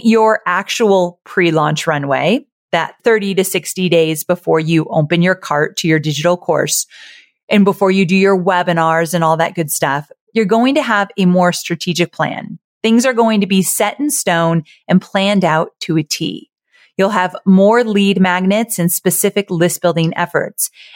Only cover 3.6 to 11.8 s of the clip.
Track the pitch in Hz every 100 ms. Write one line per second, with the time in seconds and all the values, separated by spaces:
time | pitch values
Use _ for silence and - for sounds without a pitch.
3.6 | - - 185 170 160 156 - 175 - 165
4.6 | 156 165 156 170 151 170 175 180 - 147
5.6 | 156 - 170 156 151 143 170 175 - 147
6.6 | 143 - - - - - _ _ - 214
7.6 | 196 196 196 190 185 190 196 196 175 180
8.6 | 180 165 160 160 165 175 165 160 170 185
9.6 | 151 - 151 143 151 _ _ 226 214 226
10.6 | 254 285 240 214 196 - 185 180 180 175
11.6 | - 170